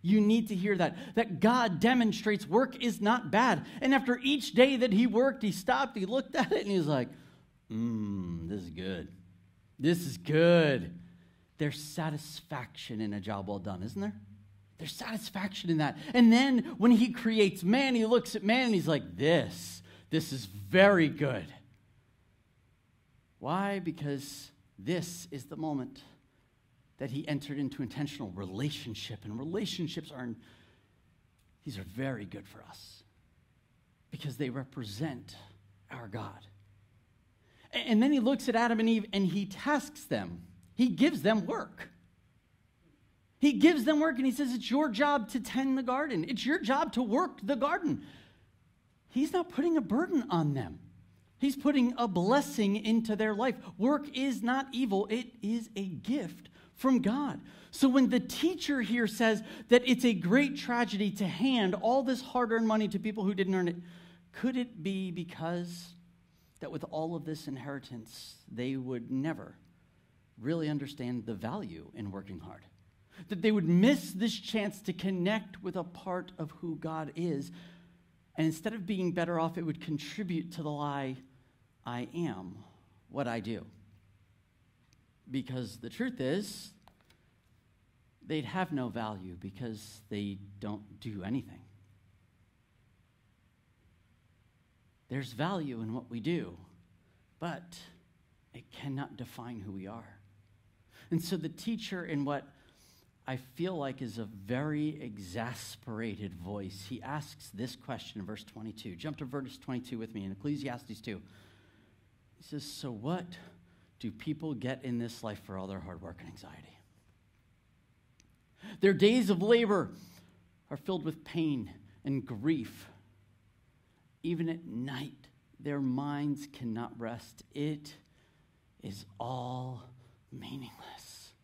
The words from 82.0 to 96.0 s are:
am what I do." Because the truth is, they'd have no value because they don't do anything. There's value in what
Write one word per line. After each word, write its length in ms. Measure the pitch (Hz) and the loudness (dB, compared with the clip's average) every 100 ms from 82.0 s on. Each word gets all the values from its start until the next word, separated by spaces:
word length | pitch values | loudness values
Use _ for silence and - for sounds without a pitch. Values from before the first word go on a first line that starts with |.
| 127 165 | -6 -4
am 480 | 165 95 92 101 - - _ _ _ | -4 -4 -10 -14 -18 -20 _ _ _
what 180 | - 123 | -4 -2
I 120 | 117 | -2
do." 280 | 104 110 - - - - _ _ _ _ _ _ _ _ _ _ _ _ - | -4 -6 -8 -20 -20 -20 _ _ _ _ _ _ _ _ _ _ _ _ -8
Because 480 | 131 - 127 117 - | -6 -4 -6 -6 -10
the 120 | 113 | -14
truth 300 | - 254 247 | -6 -6 -2
is, 540 | 131 170 208 - - - - _ _ _ _ _ _ _ _ _ _ _ _ _ - | -2 -2 -4 -12 -16 -20 -20 _ _ _ _ _ _ _ _ _ _ _ _ _ -6
they'd 180 | 156 | -4
have 300 | 123 185 180 | -4 -4 -2
no 160 | 151 123 | -2 -4
value 480 | 104 110 101 92 87 | -4 -6 -6 -10 -12
because 640 | 98 95 120 107 - - - | -12 -10 -10 -10 -14 -20 -10
they 300 | 104 101 98 98 - | -6 -6 -8 -14 -12
don't 400 | 104 104 104 - | -10 -10 -12 -14
do 240 | 117 101 | -10 -8
anything. 380 | 92 127 104 - - - _ _ _ _ _ _ _ _ _ _ _ _ _ _ _ _ _ _ _ _ _ _ _ _ _ _ _ _ _ _ _ _ _ | -6 -6 -6 -18 -20 -20 _ _ _ _ _ _ _ _ _ _ _ _ _ _ _ _ _ _ _ _ _ _ _ _ _ _ _ _ _ _ _ _ _
There's 240 | 131 131 | -6 -6
value 500 | 117 160 190 147 117 | -2 -2 -2 -4 -6
in 120 | 110 | -6
what 160 | 120 | -6